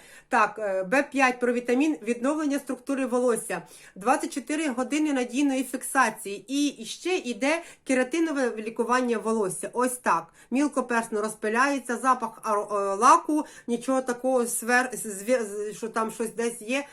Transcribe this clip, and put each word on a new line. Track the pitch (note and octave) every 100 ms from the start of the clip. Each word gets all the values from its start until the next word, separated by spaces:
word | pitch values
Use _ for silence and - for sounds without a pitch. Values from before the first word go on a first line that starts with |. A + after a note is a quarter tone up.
| - - _
Так, | A#3+ G#3 -
е, | G#3 F#3+
Б | F#3 C4
п'ять | C#4 C4+ C4 B3
провітамін, | B3 A#3+ A#3+ B3 D#4 D4
відновлення | G#3+ A#3 B3 D4+ D4+ C#4
структури | - B3 - C4+ C4
волосся. | B3 B3 A#3 - - - - - -
Двадцять | G3+ D4 D#4
чотири | C#4 A#3 D4+ D#4+
години | A#3 B3+ C#4+ D#4
надійної | C#4 B3 A#3+ C#4+ C4
фіксації. | C4 C4 - C#4+ A#3 A3 G3 G3 -
І | C#4 D4 - A3+
ще | - E4+ F#4
йде | B3 G#3 C4+ E4 E4+ -
кератинове | - B3+ B3+ E4+ D#4+ C#4+ B3 G#3+
лікування | A3 A3+ A3 B3 B3+ A3
волосся. | G#3 A3+ F#3+ - -
Ось | A3+ B3 -
так. | A3 E3+ - - -
Мілкоперсно | B3 D4 - B3 A#3 A3+ G#3+
розпиляється, | G#3+ G#3+ G#3+ A3+ C#4 C#4 B3 A#3
запах | B3+ A#3+ A3 -
аро-, | A3 G#3 G#3
е, | G#3 G3 G3
лаку, | B3 D#4+ E4 D4+ - - -
нічого | A#3 - C4
такого, | B3+ A#3+ C4 B3+ A#3
свер-, | - A3+ B3 B3+ G#3
звє-, | A3 F#3+ G3+ B3
з-, | G#3+ G3+ G#3
що | F#3+ A3+
там | A3+ A3
щось | - A3
десь | G#3+ A#3 A#3
є. | G#3+ C4+ C#4+